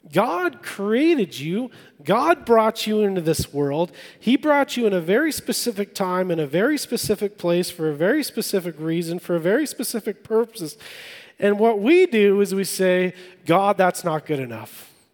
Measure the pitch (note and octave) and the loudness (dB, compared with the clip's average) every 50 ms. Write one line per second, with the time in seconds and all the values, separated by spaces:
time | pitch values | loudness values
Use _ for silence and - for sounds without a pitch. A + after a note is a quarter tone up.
0 | _ E3+ C#3+ F3+ G#3+ C4 D#4+ F4 F4+ E4+ - - - - - - G3 G#3 A3 B3 | _ 0 0 0 0 0 -2 -2 -2 -4 -4 -6 -16 -14 -10 -6 -2 0 0 2
1 | D4+ E4 F4 C#4 G3 D3 C3 B2+ C#3 D#3 F3 A3 C4 A#3+ - - - - _ _ | 4 2 2 2 0 -4 -4 -10 -8 -6 -4 -4 -6 -8 -14 -20 -20 -20 _ _
2 | D3 D3 F#3+ A#3 C#4 E4 F4 - - - A#3 A3 G#3+ A3 A3 - - G#3+ G#3+ G#3+ | -2 0 0 2 4 2 0 0 2 4 4 4 4 2 0 -2 -4 -2 0 2
3 | G#3+ G3 G3 F#3 D#3+ D#3+ D#3 - C#3+ - - C#3+ C#3+ C#3 C#3 D#3 F3 E3+ - - | 2 0 0 0 0 0 -2 -2 -2 -6 -4 -2 -2 -2 0 -2 -2 -4 -6 -20
4 | - - - _ - - B3+ C#4+ - D4+ D4 C#4+ C4+ C#4 - B3 A#3 G#3 F#3+ F3+ | -20 -20 -20 _ 0 0 0 2 4 2 2 2 2 0 -2 0 0 2 2 0
5 | D#3+ E3 G3 B3+ D#4+ D#4+ - - - - A3 - - A#3+ G#3 G3 G3+ G3 - - | 0 2 2 2 2 0 -2 -4 -6 -4 -4 -2 -4 -4 -4 -4 -8 -8 -4 -4
6 | G3 F3+ F3+ F#3 F#3 F#3 E3+ D#3+ D3+ C3+ C#3 F3 G#3 C#4+ D#4 C4+ - - B3 G#3 | -2 -2 0 -2 0 0 -2 -2 -2 -2 0 0 2 2 0 -2 -2 -4 -6 -4
7 | - - G#3 - G#3 G3 - - - F3 F3 F3 F3+ - - - D#3+ D#3 D3 C#3+ | -2 -2 -2 -2 -2 -6 -6 -4 -2 0 0 0 0 -2 -6 -4 -4 -4 -2 0
8 | E3 G3 C4+ D#4 B3+ - - A#3 G#3 - - F#3+ E3+ F3 D#3 - D#3 D#3+ E3 E3+ | 0 2 2 0 -2 -4 -6 -6 -6 -2 -4 -4 -4 -4 -10 -6 -6 -4 -2 -2
9 | E3+ E3 E3+ F3+ - - F3 E3+ D#3 F3+ G#3 C#4+ D#4 - - - B3+ - - A3+ | -2 -4 -6 -8 -4 -2 -2 0 2 2 2 2 0 -2 -6 -8 -8 -6 -6 -6
10 | - A3+ G3 - _ - A3 A3 A#3 A3+ - - E3+ D3 - _ - - - - | -6 -8 -10 -10 _ -2 0 0 0 0 -6 -10 -10 -10 -12 _ -20 -20 -20 -18
11 | - - - - - - - _ - G3+ G3+ G3+ A3 A3+ A3+ G3+ G3 B3 E4+ F4+ | -18 -20 -20 -20 -20 -20 -8 _ 0 0 2 4 2 2 2 2 4 4 6 6
12 | F#4 F4 A#3 A3 G3+ G3+ G3 G3+ G3+ F3+ F#3 G3 G3 - - - F#3+ F#3 F3+ F3+ | 6 4 4 4 4 4 4 2 2 0 0 -2 -2 -4 -2 0 2 2 2 2
13 | F#3 F3+ - - - - - _ _ - E3 F#3+ G3 G3+ G3+ F#3+ F#3 F3+ F3+ - | 0 -2 -4 -10 -20 -20 -20 _ _ 2 2 4 4 2 4 4 2 2 2 -2
14 | - E3+ D#3 D#3 - - D3+ C3+ C3 A#2+ A2+ A2+ A#2 - - - - - _ _ | -4 -4 -4 -4 -4 -4 -4 -4 -4 -8 -10 -12 -12 -14 -18 -20 -20 -20 _ _
15 | _ _ | _ _